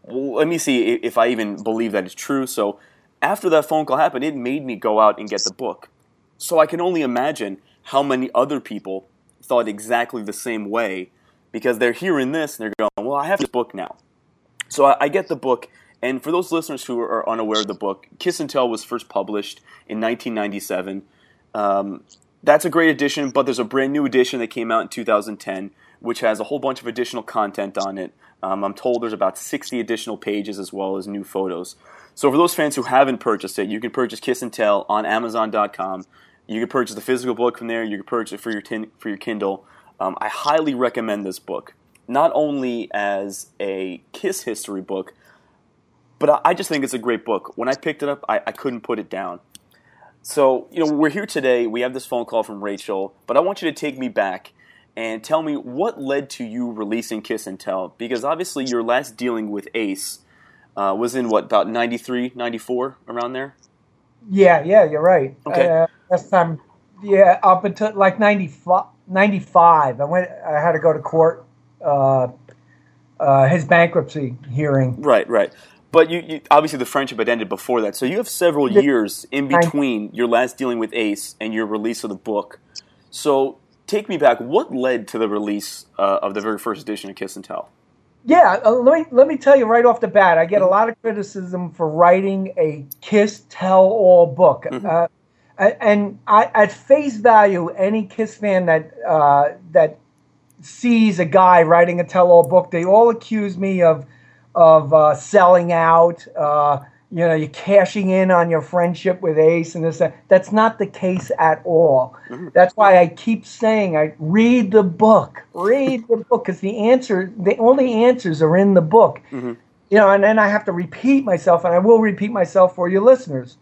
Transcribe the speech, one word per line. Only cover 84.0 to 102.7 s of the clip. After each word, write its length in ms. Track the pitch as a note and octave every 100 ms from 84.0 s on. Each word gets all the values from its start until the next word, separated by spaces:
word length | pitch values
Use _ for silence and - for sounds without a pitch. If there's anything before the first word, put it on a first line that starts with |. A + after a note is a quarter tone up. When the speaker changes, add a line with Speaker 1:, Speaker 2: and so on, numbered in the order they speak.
| G#3
Speaker 1:
me 80 | E3
back. 220 | C#3 A#2+
What 360 | A#2+ F3 E4 C3
led 320 | B2+ A#2+ G#2
to 100 | A2+
the 120 | A2
release, 580 | G#2 G#2 G#2 - - - -
uh, 220 | G2 G2
of 120 | G2+
the 80 | G2+
very 180 | G#2+ G#2
first 220 | A#2+ G#2
edition 280 | - G#2 G2
of 60 | G2
Kiss 200 | G2 G2
and 80 |
Tell? 260 | - - - _ _ _ _ _ A#3+
Speaker 2:
Yeah, 340 | E4+ B3+ F#3+ G#3+
uh, 60 |
let 280 | B3 B3 E4
me, 60 | D#4
let 160 | B3 C#4+
me 100 | C4+
tell 180 | C#4 C#4
you 100 | A3
right 200 | A#3+ A#3+
off 160 | A#3
the 80 | G#3
bat, 280 | F#3+ F#3+ D#3+
I 80 | E3+
get 160 | G3+
a 40 | F#3
Speaker 1:
Mm-hmm. 60 |
Speaker 2:
lot 180 | G3 A3+
of 120 | A3+
criticism 720 | A3+ G#3 G3 G3+ F3+ F3+ F3
for 160 | - D#3+
writing 640 | D#3 F3 F#3 G3 G3 F#3+ -
a 280 | D#3 D3 C#3 -
Kiss 440 | - G#3 G#3 - _
tell-all 800 | - F#3 F#3+ F#3+ G#3+ F#3 F3+ E3+
book. 400 | C3 F3 C3+ B2+
Speaker 1:
Mm-hmm. 160 | C3 G3
Speaker 2:
Uh, 220 | E3 E3+ _ _ _ _ -
a-, 240 | G3+ -
and 380 | A3+ G#3 G3+ - -
I, 240 | G#3+ -
at 200 | A3+ G#3
face 420 | - - C#4+ C#4+ A3
value, 540 | A#3 A3 G3+ F3+ E3+
any 340 | G3+ G3 A3
Kiss 320 | G3 - A3 -
fan 300 | G#3 F#3 F3
that, 260 | D#3+ D#3 - -
uh, 440 | D#3+ C#3+ C#3+ D3 - E3+
that 260 | D#3+ D#3 D#3 _ _ _ _ _ _
sees 600 | - - A#3+ A3+ A3 F3+
a 60 | E3+
guy 380 | F#3+ F#3 F3+
writing 380 | D#3+ E3+ F3 F3
a 20 |
tell-all 400 | E3+ F#3 F3+ E3+
book, 280 | C#3+ F3+ F3+